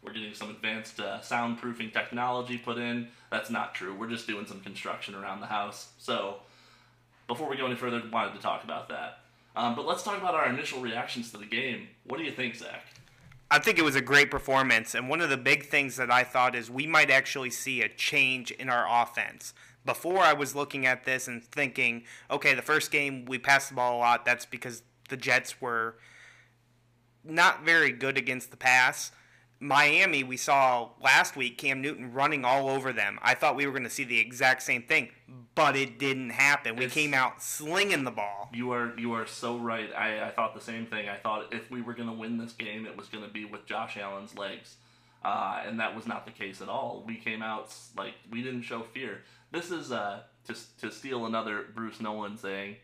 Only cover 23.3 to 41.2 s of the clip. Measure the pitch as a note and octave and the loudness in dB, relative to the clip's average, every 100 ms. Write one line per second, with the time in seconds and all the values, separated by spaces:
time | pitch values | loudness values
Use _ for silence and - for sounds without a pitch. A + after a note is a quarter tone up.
23.3 | B2+ B2+ C#3 - C3+ B2 A#2+ A#2+ A#2+ - | -4 4 4 4 0 0 4 4 4 2
24.3 | B2 - B2+ B2+ A#2 _ _ - C3 C3+ | 0 -2 -10 -10 -12 _ _ -10 -6 2
25.3 | B2+ B2 - B2+ A#2 A2+ - - - - | 2 0 -8 -4 -2 -2 -6 -20 -20 -20
26.3 | - _ _ _ _ _ _ _ _ D#3 | -20 _ _ _ _ _ _ _ _ -6
27.3 | D#3+ F3+ - D#3 E3 D3 A#2+ C3+ C3+ B2+ | 4 6 6 4 6 6 2 0 0 -2
28.3 | B2+ - - C3 B2+ C3 D3+ - - _ | -6 -8 0 6 8 6 2 -10 -12 _
29.3 | _ _ _ C#3+ C#3 D3 D#3+ F#3+ D3 B2+ | _ _ _ 2 6 8 6 4 4 -2
30.3 | B2+ - C#3 C3 B2 A2+ - C3 C#3+ F3 | -4 4 6 6 4 -2 0 6 8 6
31.3 | C#3+ B2 A#2 D3 C3+ C#3 G2+ B2 B2 C#3+ | 0 -4 -2 -2 -2 -2 -4 -6 2 2
32.3 | D3+ B2 C3+ C3+ C3+ C3 A2+ G2+ G#2 - | 4 4 4 4 0 0 0 0 2 2
33.3 | B2+ D#3 C3 C#3+ C3+ A#2+ - B2+ A#2+ A2+ | 4 2 2 0 -2 -4 -6 0 0 0
34.3 | B2 C3+ C3 - B2 A#2 D#3 A#2+ - - | 2 4 4 0 -4 2 0 0 -12 -20
35.3 | B2+ A#2+ - D3+ C3+ C3 A#2 C#3 C3 B2+ | -20 -6 4 4 4 0 -2 -2 -2 -4
36.3 | A2+ C#3 C#3+ A#2 A#2 B2+ C#3 D3 C#3 B2+ | 4 4 4 2 -2 -2 0 2 4 2
37.3 | - - - D3+ F3+ G3+ E3 B2+ A2 G2+ | 0 -10 -8 -2 0 2 2 0 -4 -6
38.3 | G2+ A2 A#2+ B2 B2 A#2 A#2 A#2 A#2 A2+ | -6 -10 -6 -2 -2 -2 -4 -4 -4 -6
39.3 | - A#2+ A#2+ A#2 A2+ G#2+ - A2 G#2+ G#2 | -8 -6 -4 -4 -4 -6 -4 -2 -2 -4
40.3 | - A2 A2 - A2+ A2+ G#2+ G2+ G2+ | -2 -2 -4 -10 -10 -6 -6 -6 -6